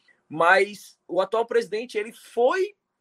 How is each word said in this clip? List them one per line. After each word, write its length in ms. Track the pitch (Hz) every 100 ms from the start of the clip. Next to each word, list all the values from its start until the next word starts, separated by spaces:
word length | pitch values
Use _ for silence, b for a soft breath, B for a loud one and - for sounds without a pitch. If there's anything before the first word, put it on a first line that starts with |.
| b b -
mas 720 | 147 170 190 202 202 - _ -
o 140 | 175
atual 240 | 190 226 226
presidente, 520 | 233 185 208 247 214
ele 140 | 220
foi 640 | - - 233 247 370 415 - _ _